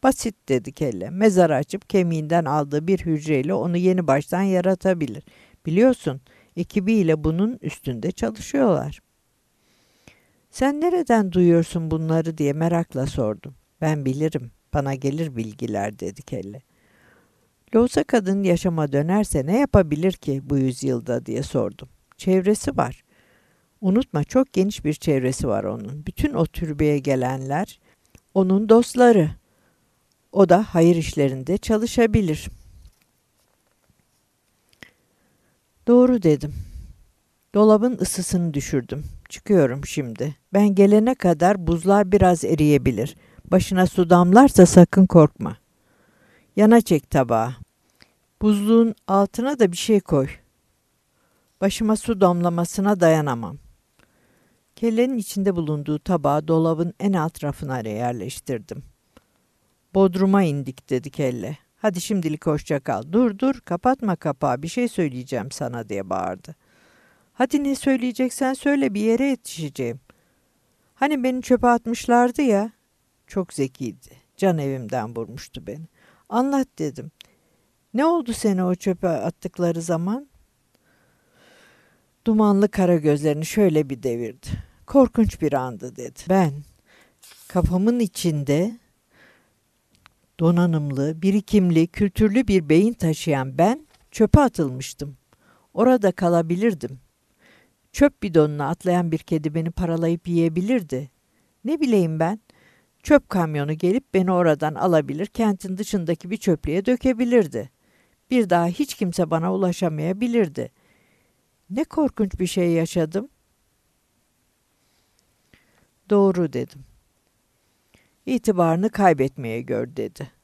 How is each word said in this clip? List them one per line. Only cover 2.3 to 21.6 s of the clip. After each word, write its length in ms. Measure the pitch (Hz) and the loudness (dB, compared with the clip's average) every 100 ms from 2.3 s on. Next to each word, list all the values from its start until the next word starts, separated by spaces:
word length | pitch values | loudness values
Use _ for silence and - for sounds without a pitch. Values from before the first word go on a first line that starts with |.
| 170 156 | -2 0
aldığı 420 | 151 143 147 165 | -2 -2 -4 0
bir 120 | 190 | -2
hücreyle 540 | 170 156 151 147 139 | 0 -4 0 -2 0
onu 240 | 185 147 175 | -2 -2 0
yeni 300 | 180 185 165 | 0 0 2
baştan 340 | 135 - 180 | 0 0 -2
yaratabilir. 840 | 196 185 180 190 190 175 147 101 - _ _ _ - | 0 0 0 0 0 -2 -4 -8 -16 _ _ _ -4
Biliyorsun, 560 | 165 247 247 - 135 _ _ _ - | 2 2 2 -4 -8 _ _ _ -10
ekibiyle 680 | 175 - 190 226 170 156 | -6 -4 0 0 2 0
bunun 340 | 151 160 214 254 | 0 -2 -2 -4
üstünde 500 | - - - 120 135 | -10 -10 -10 -6 -6
çalışıyorlar." 880 | - - 214 - 277 254 156 139 139 _ _ _ _ _ _ _ _ _ _ _ _ _ _ _ | -6 -8 -8 -8 -2 0 0 -4 -12 _ _ _ _ _ _ _ _ _ _ _ _ _ _ _
"Sen 300 | - 262 294 | -2 -2 0
nereden 500 | 339 359 320 233 196 | -2 -2 0 2 2
duyuyorsun 600 | 180 175 170 165 170 160 | 2 4 4 2 -6 -6
bunları?" 460 | 160 160 160 165 160 | -4 -2 -2 -2 -4
diye 160 | 143 | -4
merakla 540 | 143 165 170 170 135 135 | -2 -2 -2 -4 -6 -6
sordum. 480 | - 110 107 143 135 _ _ | -2 -4 -4 -10 -20 _ _
"Ben 240 | 160 151 135 | -4 -2 -4
bilirim, 460 | 131 156 156 120 _ _ | -2 -4 -4 -10 _ _
bana 220 | 147 139 135 | -4 -4 -4
gelir 400 | 139 147 160 123 | -4 -4 -6 -6
bilgiler." 640 | 113 104 117 104 104 104 | -10 -8 -6 -6 -6 -8
dedi 220 | 90 - | -12 -12
kelle. 400 | - 123 95 104 _ _ _ _ _ _ _ _ _ _ _ 226 | -14 -12 -12 -16 _ _ _ _ _ _ _ _ _ _ _ 2
"Lohusa 280 | 247 - | 2 0
Kadın 400 | 302 240 190 196 | 0 0 0 -2
yaşama 480 | 196 175 190 165 151 | 0 0 0 -2 -2
dönerse 540 | 139 151 196 214 156 135 | -2 0 0 0 -2 -2
ne 140 | 214 | 0
yapabilir 540 | 285 208 170 147 180 | 2 2 2 0 -2
ki 280 | 180 - 135 131 | -4 -6 -6 -2
bu 80 | 139 | -2
yüzyılda?" 680 | 131 127 139 123 117 120 120 | -2 -2 -4 -4 -2 -6 -4
diye 180 | 113 | -8
sordum. 460 | 123 135 | -4 -4